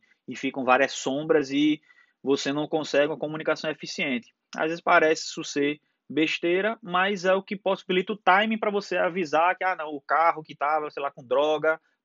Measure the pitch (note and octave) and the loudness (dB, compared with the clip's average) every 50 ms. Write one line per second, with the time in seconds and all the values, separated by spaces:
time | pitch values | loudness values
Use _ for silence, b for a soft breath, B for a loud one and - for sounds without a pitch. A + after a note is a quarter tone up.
0 | _ _ _ _ _ - B2 - - C3+ - C#3 B2 B2 B2+ C3 C3+ B2+ - - | _ _ _ _ _ -16 -10 -6 -6 -6 -6 -2 2 2 4 4 4 2 0 -4
1 | - C3+ C3 C#3+ D#3 D#3+ D#3+ D3+ C#3 C3 C#3 C#3+ D3+ D3+ D3+ - b b b b | -6 -4 -4 -4 0 2 2 2 2 0 0 2 2 2 0 0 b b b b
2 | b b b b - B2+ C#3 C3+ - C#3+ C#3 D3 D3+ - E3 D#3+ C#3+ - - C#3 | b b b b -2 -2 0 0 0 -4 -4 -4 -4 -4 -4 -6 -4 0 2 2
3 | D3 D3+ D#3 B2 D3+ D3+ D#3 D#3 D3+ D#3 D3+ - - D#3 D3 - - - - - | 2 2 0 -4 -6 -8 -8 -6 -4 -4 -4 -2 -4 -6 -8 -8 -10 -12 -8 -6
4 | F3 C#3+ B2+ A#2 - _ _ _ _ _ - - D#3+ D#3+ E3 E3+ - - F3+ E3+ | -4 -2 -2 -4 -6 _ _ _ _ _ -6 -4 -4 -4 -4 -2 2 4 4 6
5 | D#3+ D#3 D#3+ D#3 - - - F3 D3+ - - C#3+ C#3+ D3 D3 D3 _ _ _ _ | 6 4 2 0 -2 -8 -10 -10 -10 -6 -2 0 0 0 -2 -4 _ _ _ _
6 | _ - C3 D3 D#3+ D3+ - - - E3+ F3 F#3+ G3 A3 A3+ A3+ A3+ F3 F3 F3+ | _ -6 -2 0 0 0 0 -2 0 0 0 0 0 -2 -4 -6 -8 -4 -2 0
7 | F#3+ G3+ G#3 F3+ E3+ F#3 F#3+ F#3+ G3 - G#3+ F#3+ - F#3+ F#3+ - - - F#3 F#3 | 0 0 -2 -2 0 2 2 2 0 -4 -10 -4 -2 -2 -2 -2 -2 0 0 0
8 | F#3 - G#3 - _ F#3 F3+ G3 A3 A3 A3 A3 A3+ G#3+ G3+ G3+ F#3+ - F3+ F3+ | 0 -2 -6 0 _ 4 4 4 4 2 0 -2 -2 -2 -2 -2 -4 -2 -2 0
9 | F3+ F3+ E3 F#3+ E3+ C#3+ D3+ D#3 E3 F3+ F#3 - F#3 F#3 F3+ E3 D3+ D#3 D3+ C#3 | 0 0 0 -2 -2 0 2 4 4 2 2 0 -2 -4 -4 -4 -6 -10 -10 -12
10 | - - C#3 D3+ E3 E3+ D#3 D#3 D#3 - C#3+ - C#3 D3 D#3 D#3 D3+ D3 - D3+ | -4 0 2 4 4 4 2 0 -6 -14 -8 -4 -2 0 0 0 -2 -4 -6 -6
11 | C#3 C#3 - - B2+ A#2 B2+ C#3 D3 D#3 D#3 D3+ D3+ D#3 D#3 - _ _ _ _ | -6 -6 -8 -10 -4 0 0 2 2 2 0 0 0 0 0 -2 _ _ _ _